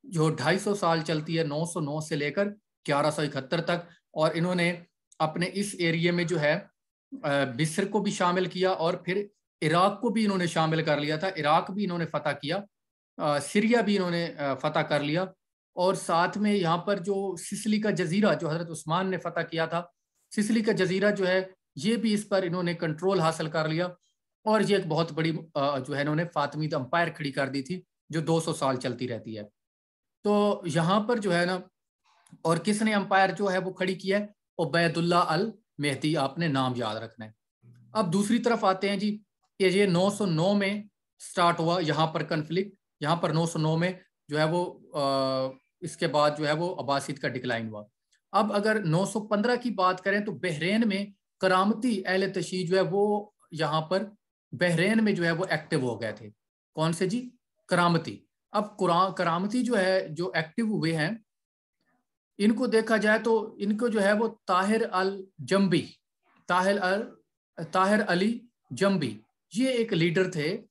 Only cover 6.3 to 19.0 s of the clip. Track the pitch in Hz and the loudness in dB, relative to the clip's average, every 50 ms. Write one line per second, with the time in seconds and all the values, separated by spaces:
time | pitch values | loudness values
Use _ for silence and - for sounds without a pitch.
6.3 | 180 160 151 147 156 180 - - _ _ _ _ _ _ _ _ - - - 151 | 0 0 2 2 0 0 -4 -12 _ _ _ _ _ _ _ _ -16 -8 -4 -2
7.3 | 139 143 139 131 120 117 156 156 - - 196 202 - 214 185 202 - - 185 175 | 0 0 0 -2 -2 -2 -2 -2 0 -2 -4 0 -2 -2 -2 -2 -2 0 0 2
8.3 | 175 190 180 165 170 180 185 185 185 - 160 165 180 175 - 170 185 208 202 208 | 2 2 0 -2 -2 0 0 0 0 2 0 -2 -2 -2 -4 -4 -4 -4 -4 -6
9.3 | _ _ _ _ _ _ 170 156 160 175 185 202 208 - - 233 202 226 220 202 | _ _ _ _ _ _ -2 2 4 4 4 4 2 0 -2 -2 0 2 2 2
10.3 | 196 180 180 170 - 170 160 160 160 160 156 160 147 143 147 147 156 156 180 190 | 2 0 0 0 0 0 2 2 2 0 2 0 0 0 0 -2 -2 -2 -2 -4
11.3 | 190 160 143 147 156 175 185 - 190 208 202 180 175 170 165 156 - 147 - 151 | -4 -2 2 4 4 4 2 0 -4 -4 -4 -2 -2 -4 -4 -4 -4 -4 -2 -2
12.3 | 139 - - 135 170 202 208 _ _ _ _ _ _ _ _ _ _ - 170 151 | -4 -4 -4 -4 -4 -4 -6 _ _ _ _ _ _ _ _ _ _ -4 -2 0
13.3 | 147 143 135 - - 208 220 220 240 240 214 208 202 196 180 175 175 170 170 160 | 0 0 -2 0 0 2 4 4 4 2 4 2 2 0 0 0 -2 -2 -2 -4
14.3 | - - 143 139 135 - - 156 151 165 151 156 151 143 143 143 151 175 190 185 | -6 -4 -2 -2 -2 -2 -2 -2 0 0 0 2 0 0 0 0 -2 -2 -2 -4
15.3 | - _ _ _ _ _ _ _ _ - 180 185 196 170 - - 175 165 175 185 | -8 _ _ _ _ _ _ _ _ 0 2 2 2 0 -2 0 2 2 2 2
16.3 | 175 196 208 208 208 202 175 160 165 175 165 - 202 196 170 202 196 196 196 196 | 0 0 2 2 2 2 2 2 2 0 0 -2 -2 -2 0 -2 -2 -2 -2 -4
17.3 | 175 170 - - 208 - - 214 214 208 214 214 190 160 180 160 170 202 208 196 | -6 -8 -8 -10 -10 -6 -2 0 0 0 0 0 0 0 -2 0 2 4 4 4
18.3 | 156 147 175 151 156 170 170 165 160 151 - 156 160 180 | 4 2 0 -4 -2 -4 -4 -8 -10 -12 -4 -2 -2 0